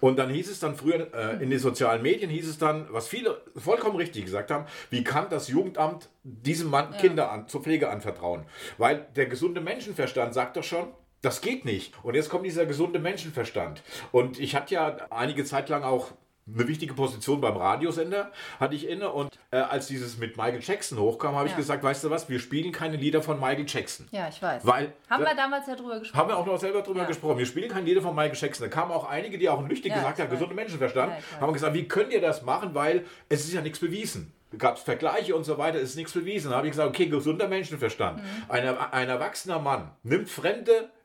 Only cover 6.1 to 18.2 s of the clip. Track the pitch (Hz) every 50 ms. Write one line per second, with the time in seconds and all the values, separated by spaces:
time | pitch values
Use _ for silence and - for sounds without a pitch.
6.1 | _ _ _ 135 113 107 113 139 160 160 170 156 139 139 147 151 - - - 185
7.1 | 170 156 151 - 104 110 110 - - 143 - 160 160 156 143 123 107 107 104 110
8.1 | 98 - - 87 87 85 78 - - - - - - - 110 120 143 147 147 -
9.1 | - 143 135 123 123 127 156 185 170 170 160 170 214 262 - 208 190 - 139 123
10.1 | - 135 120 110 104 127 127 127 - 175 156 - - 156 135 - - - _ _
11.1 | _ _ - 135 - - - 202 262 254 - 131 107 95 - - - - - 123
12.1 | 120 147 156 - - 175 185 190 160 165 170 156 143 135 165 180 170 160 151 175
13.1 | 190 202 165 160 151 - 117 104 - 107 85 82 76 - - - - - - -
14.1 | - 123 123 131 131 131 139 143 - 139 143 - 196 175 160 151 151 - - -
15.1 | 113 113 120 127 139 135 139 - 143 139 139 - 156 143 139 131 131 123 123 -
16.1 | - - _ _ _ _ _ - 110 113 120 120 160 156 170 147 131 123 135 127
17.1 | - 110 - - 139 143 135 117 101 95 90 95 101 135 151 170 160 165 160 170
18.1 | 190 202